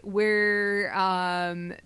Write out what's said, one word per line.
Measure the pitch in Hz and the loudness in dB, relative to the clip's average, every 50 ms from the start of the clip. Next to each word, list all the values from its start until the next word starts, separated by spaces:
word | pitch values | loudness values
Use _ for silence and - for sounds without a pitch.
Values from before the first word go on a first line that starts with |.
| - | -8
where, | 202 190 202 214 214 214 208 208 208 208 208 208 202 202 202 202 - - 190 | -4 -2 0 2 2 2 4 4 4 4 2 2 2 0 0 -2 -2 -2 0
um, | 190 190 185 180 180 180 180 180 175 175 175 175 175 175 - - - | 0 0 0 0 0 -2 -2 -2 -2 -4 -4 -6 -8 -10 -12 -14 -12